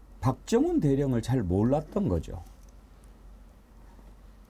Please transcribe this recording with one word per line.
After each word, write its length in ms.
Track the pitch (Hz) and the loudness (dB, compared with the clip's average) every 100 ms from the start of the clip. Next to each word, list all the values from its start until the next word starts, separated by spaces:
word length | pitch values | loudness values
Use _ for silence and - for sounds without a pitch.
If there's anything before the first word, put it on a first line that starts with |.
| - - | -20 -4
박정훈 600 | 131 - - 233 339 320 | -4 -4 0 2 2 2
대령을 420 | 151 135 139 120 | 2 2 2 0
잘 200 | 117 131 | 0 -2
몰랐던 640 | 87 95 120 147 156 208 165 | 2 2 2 0 -2 -4 0
거죠. 340 | 85 - 85 - - - - - - - - - - - - - - - - - - - - | -2 -4 -12 -14 -20 -20 -20 -20 -20 -20 -20 -20 -20 -20 -20 -20 -20 -20 -20 -20 -20 -20 -20